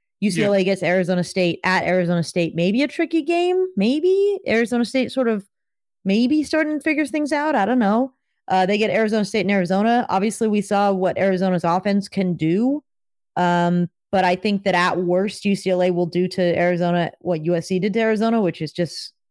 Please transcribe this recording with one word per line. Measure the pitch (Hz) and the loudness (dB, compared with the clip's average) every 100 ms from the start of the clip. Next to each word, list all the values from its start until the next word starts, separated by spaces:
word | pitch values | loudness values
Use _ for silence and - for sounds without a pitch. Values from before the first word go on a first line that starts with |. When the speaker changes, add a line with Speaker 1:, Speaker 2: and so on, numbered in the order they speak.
| _ - | _ -4
Speaker 1:
U | 202 | -2
C | 170 | 0
L | 156 | 2
A | 196 | 2
Speaker 2:
Yeah. | |
Speaker 1:
gets | 185 190 | 2 0
Arizona | 165 185 175 180 | 0 0 0 0
State | 175 190 175 - | -2 0 0 0
at | 185 185 | 0 0
Arizona | - 185 170 175 | 0 0 0 0
State. | - 180 170 160 | -2 -2 -2 0
Maybe | 180 233 | 0 0
a | 294 | -2
tricky | - 330 330 | -2 -2 -2
game. | 294 339 359 370 370 269 | 0 0 0 0 -2 0
Maybe | 214 294 359 392 403 403 - | 0 2 2 2 2 -2 -2
Arizona | 220 233 240 | 0 0 -2
State | 233 262 226 | 0 -2 -2
sort | 262 233 | -2 -2
of | 214 - _ _ _ _ _ | -2 -6 _ _ _ _ _
maybe | 190 208 254 302 | 0 2 2 2
starting | 277 311 311 302 | 0 -2 0 -2
to | |
figure | 320 302 294 | -2 -2 -2
things | 311 285 | -2 -2
out. | 294 302 | -2 0
I | 269 | 0
don't | 196 254 | 2 2
know. | 202 220 262 _ _ _ - | 2 2 0 _ _ _ -2
Uh, | 185 185 | 0 2
they | 208 | 0
get | 214 | 0
Arizona | 214 220 220 | 0 2 0
State | 196 220 | 0 -2
and | 185 | 0
Arizona. | 202 175 190 220 240 - | 0 2 0 2 2 0
Obviously, | 190 214 - 220 | 0 -2 -2 0
we | 208 | 0
saw | 196 202 202 | 0 0 2
what | 190 185 - | 2 0 0
Arizona's | 190 185 190 180 | 0 2 0 0
offense | 170 185 202 202 196 | 0 0 0 -2 -2
can | 196 185 | -2 -2
do. | 170 156 185 247 294 _ _ _ _ _ - | 0 0 2 0 -2 _ _ _ _ _ -2
Um, | 175 175 175 175 175 _ - | 2 2 2 0 -2 _ -4
but | 190 | 0
I | 185 | 2
think | 180 214 196 | 0 -2 -2
that | 196 | 0
at | 175 180 175 | 0 0 0
worst, | 175 180 202 - | 0 0 0 -4
U | 202 | -2
C | 196 190 | -2 0
L | 180 | 0
A | 185 | 2
will | 175 175 | 0 -2
do | 175 185 | 0 -2
to | 190 175 170 | 0 0 2
Arizona | 175 170 175 175 165 - | 0 0 0 0 -2 -6
what | 175 165 | -6 -4
U | 160 | -2
S | 170 - | -2 -2
C | 185 | -2
did | 202 | 0
to | 226 | 0
Arizona, | 220 214 226 226 | 0 0 0 2
which | 180 - | 0 -2
is | 156 | -8
just | - 170 - - _ _ | -4 -6 -6 -16 _ _